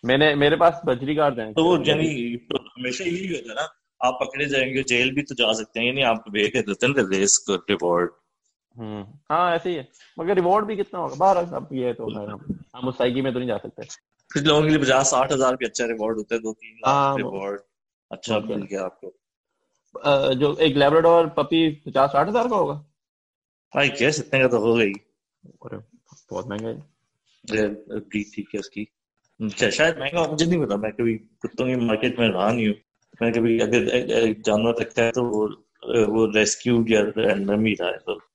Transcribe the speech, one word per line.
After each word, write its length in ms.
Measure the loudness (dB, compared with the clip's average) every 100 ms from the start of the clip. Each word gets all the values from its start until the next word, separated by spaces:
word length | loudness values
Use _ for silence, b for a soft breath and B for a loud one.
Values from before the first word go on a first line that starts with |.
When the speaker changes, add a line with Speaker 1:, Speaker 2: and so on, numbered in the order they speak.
| 0
Speaker 1:
मैंने, 300 | 4 4 4
मेरे 200 | 2 4
पास 260 | 2 2 -4
बजरी 300 | -4 -4 0
काट 240 | 0 -2
है। 140 | -6
Speaker 2:
तो 100 | 0
वो 200 | 2 2 0
यानी, 520 | 0 -2 -4 -6 -8
तो 200 | _ -8
हमेशा 460 | -8 -10 -8 -6
यही 240 | -6 -6 -6
होता 220 | -8 -8
है 60 | -8
ना, 240 | -10 _ _ _ -2
आप 120 | 0
पकड़े 240 | -6 -4 -2
जाएंगे, 380 | 0 0 -2
जेल 320 | 0 0 0 -2
भी 60 |
तो 140 | -6 -2
जा 180 | 0
सकते 260 | 0 -4 -4
हैं, 80 | -2
यानी 140 | 0
आप 220 | 0 0 -2
वे 180 | -2 0
कर 120 | 0
देते 280 | -4 -2 0
हैं 60 | 2
ना, 120 | 0 0
रिस्क 320 | 2 0 0
और 160 | -4 -2
रिवॉर्ड। 420 | -2 0 0 0 _ _ _ _ _ _ -16
Speaker 1:
हम्म, 280 | -12 -12 -14 -20 _
हाँ, 260 | 0 0 0
ऐसे 140 | -2
ही 60 | -6
है, 120 | -10 b b -8
मगर 160 | 0 2
रिवॉर्ड 300 | 4 2 0
भी 100 | -4
कितना 240 | -6 -6
होगा? 160 | -8 2
बारह, 260 | 4 4
अब 280 | 0 -8 -8
ये 220 | -4 -4
तो 120 | -4 -8
खैर 240 | -8 -10
हम, 340 | -12 -10 -12 -12 -8
हम 120 | -8
उस 100 | -2
साइकी 240 | 0 0
में 120 | -2
तो 60 | -4
नहीं 100 | -4
जा 80 | -6
सकते। 260 | -8 -16 -18 -18 _ _ _
Speaker 2:
कुछ 100 | -2
लोगों 180 | 4 4
के 80 | 4
लिए 80 | 2
पचास 300 | 4 4 4
साठ 240 | 2 0
हजार 240 | 2 0 0
भी 100 | -4
अच्छा 200 | -4 -4
रिवॉर्ड 320 | -2 -2 -4
होता 180 | -4 -4
है, 60 |
दो 120 | -4
तीन 220 | -10 -16 -4
लाख 200 | 0 2
Speaker 1:
हाँ, 220 | 2 0
Speaker 2:
रिवॉर्ड, 440 | -4 -6 -8 -8 _ _ _ _ _
अच्छा 260 | -16 -2 -2
Speaker 1:
ओके। 180 | -2 -6
Speaker 2:
मिल 100 | -6
गया 180 | -6
आपको। 300 | -8 _ -20 -20 _ _ _ _ _ _ _ -4 2
Speaker 1:
अ, 280 | 2 2
जो 240 | 2 0 4
एक 180 | 2 6
लैब्राडोर 520 | 6 6 6 6 4
पपी 420 | 0 0 2 2
पचास 380 | -2 -4 0 2
साठ 180 | 2 0
हजार 200 | 0 0
का 80 | 0
होगा? 300 | -2 -4 -14 _ _ _ _ _ _ _ _ 0
Speaker 2:
I 120 | 0
guess 300 | 2 0 0
इतने 200 | -2 2
का 80 | 4
तो 100 | 4
हो 160 | 4
गई। 180 | 4 2
Speaker 1:
अरे, 840 | 0 _ _ _ _ -20 _ -16 -16 -18 _ _ -20 _
बहुत 160 | -10 -8
महंगा 200 | -8 -8
है। 100 | -10 -16 _ _ _ _ _ -4 0
Speaker 2:
ये 120 | 0 -2 -10 -12
ब्रीड 300 | -6 -6 -6 -10
थी 40 |
क्या 180 | -8 -8
उसकी? 280 | -10 -12 -14 _ _ _ _ _
अच्छा, 280 | -8 -2 -2
शायद 280 | 2 2 0
महंगा 200 | -4 -2
हो, 60 | -2
मुझे 180 | -2 0
नहीं 200 | 0 0
पता, 120 | -4
मैं 140 | -6
कभी 240 | -2 -2 -2
कुत्तों 500 | -8 _ -12 -6 -2
की 100 | 0
मार्केट 440 | 0 0 -2 0
में 100 | 0
रहा 220 | 2 0
नहीं 160 | 0 0
हूँ। 80 | -2 _ _ _ -4
मैं 120 | -2
कभी 260 | 2 2 2
अगर, 180 | 2 2
अ, 520 | 2 -2 0 0 0
अ, 120 | 0
जानवर 400 | 0 2 2 0
रखता 220 | -4 0
है, 80 | 0
तो 120 | 0
वो, 240 | -2 0 -2 -6 _ _ -2 2
अ, 120 | 2
वो 180 | 2 2
रेस्क्यू 600 | 2 2 0 0 2 4
या 120 | 2
रैंडम 640 | 2 0 0 0 0 0 0
ही 80 |
रहा 160 | 0 -4
है, 80 | -6
तो। 160 | -8 -10 _